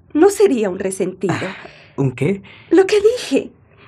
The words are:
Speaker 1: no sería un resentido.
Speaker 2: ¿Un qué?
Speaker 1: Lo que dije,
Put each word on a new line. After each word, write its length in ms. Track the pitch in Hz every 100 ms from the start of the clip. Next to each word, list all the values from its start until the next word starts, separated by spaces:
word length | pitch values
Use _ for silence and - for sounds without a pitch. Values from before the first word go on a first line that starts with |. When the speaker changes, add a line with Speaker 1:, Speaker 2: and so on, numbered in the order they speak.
| _
Speaker 1:
no 160 | 294 381
sería 400 | 392 403 254 208
un 100 | 190
resentido. 560 | 190 196 196 185 196 - 185 - - - - -
Speaker 2:
¿Un 160 | 139
qué? 280 | 123 147 196 - - -
Speaker 1:
Lo 160 | 330 381
que 140 | 415
dije, 500 | 415 494 - 269 - - _ _